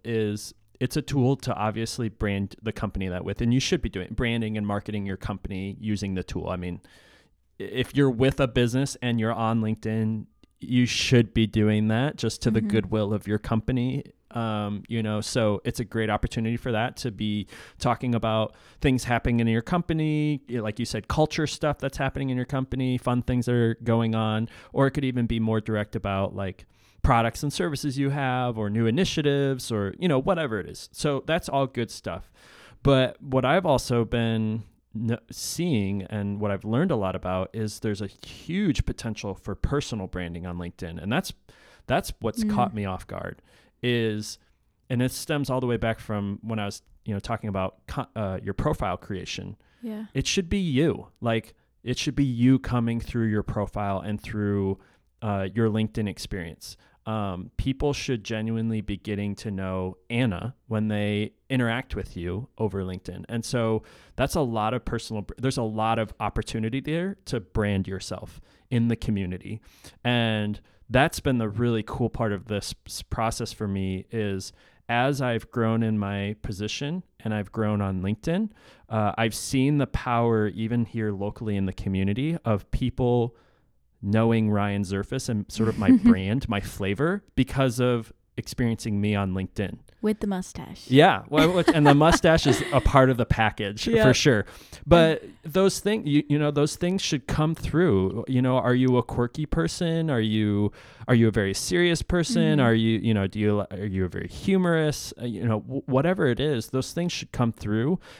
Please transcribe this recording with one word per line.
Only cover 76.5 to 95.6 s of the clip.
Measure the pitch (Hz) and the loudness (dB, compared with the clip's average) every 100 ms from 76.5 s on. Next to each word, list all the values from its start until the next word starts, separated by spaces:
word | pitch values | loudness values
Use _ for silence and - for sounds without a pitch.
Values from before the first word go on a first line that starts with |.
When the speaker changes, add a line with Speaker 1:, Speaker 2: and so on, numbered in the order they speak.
| 95 104 - 143 180 - _ | -6 -6 -6 -6 -8 -10 _
Speaker 1:
and | 110 | -4
I've | 107 101 | -4 -4
grown | 110 107 104 | -2 0 0
on | 98 92 | 0 -2
LinkedIn, | 92 107 - 180 220 - - - - | -2 -2 -2 -2 -2 -8 -20 -20 -6
uh, | 110 104 - | -2 0 2
I've | 113 | 0
seen | - - 135 135 147 | 0 -2 2 4 4
the | 131 | 2
power | - - 117 117 113 107 | -2 0 2 4 4 2
even | 95 110 120 113 | 0 -2 0 0
here | 117 107 | -2 -2
locally | 98 101 - 107 101 | -2 -4 -4 -2 0
in | 95 | -2
the | |
community | - 98 95 98 101 151 170 | -2 -2 0 0 0 -2 -2
of | - 104 - | 0 -2 0
people | - 123 - 123 123 120 - _ _ _ _ _ - | -2 -2 0 2 2 0 -4 _ _ _ _ _ -8
knowing | 101 107 113 113 110 | 0 2 4 4 4
Ryan | 104 101 101 | 2 2 0
Zerfus | 95 98 104 131 - | -2 -2 -4 -6 -4
and | 107 - | -4 -4
sort | - 113 | -2 0
of | 107 | 2
my | 107 | 6
Speaker 2:
<laughs> | 254 | 8
Speaker 1:
brand, | 220 95 95 135 - | 8 4 2 -2 -2
my | 101 | -4
flavor, | - - 98 101 156 196 _ | -4 -4 -2 0 0 -2 _
because | - 127 139 135 117 | -2 0 2 0 2
of | 123 120 113 - _ - | 2 0 -2 -16 _ -12
experiencing | - - 120 113 117 104 | -10 -2 -2 -2 -2 0
me | 104 101 | 2 2
on | 98 | 0
LinkedIn. | 95 92 - 98 - - - | -2 -4 -4 -6 -6 -16 -6
Speaker 2:
With | 214 214 | -2 -2
the | 202 | -2
mustache. | 190 - - 143 - - | -4 -6 -12 -14 -14 2
Speaker 1:
Yeah. | 131 180 - - | 6 8 6 0
Well, | 151 156 | 4 4
which, | 180 170 | 4 4
and | 165 | 6
the | 147 | 8
mustache | 143 156 - 170 160 143 | 8 8 6 6 6 4
is | 120 - | 2 2
a | 135 | 2
part | - 135 131 | 4 6 6
of | 120 | 4
the | 120 | 0
package | - 107 - 101 104 - | 2 2 0 -6 -4 2
Speaker 2:
Yeah. | 226 | 6
Speaker 1:
for | 214 | 6
sure. | 127 151 107 - - - - - | 6 6 4 0 -10 -20 -8 4
But | 170 160 156 - - | 6 8 4 -6 -16
those | 160 165 | -4 4